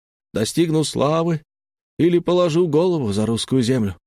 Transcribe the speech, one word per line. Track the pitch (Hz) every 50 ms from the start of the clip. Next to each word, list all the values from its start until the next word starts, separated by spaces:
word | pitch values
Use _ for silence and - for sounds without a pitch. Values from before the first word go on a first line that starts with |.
| _ _ _ _ _ _ -
Достигну | 98 113 - - 160 175 160 156 160 147
славы | - - 120 127 147 160 165 165 170 165 151 - _ _ _ _ _ _ _ _ _ _
или | - 151 175 175 175
положу | 175 - 175 180 180 170 147 170 185
голову | 160 139 156 180 185 175 156 127 104 98
за | 104 107
русскую | 110 117 110 - - 131 131
землю.' | 117 113 131 123 107 98 90 - _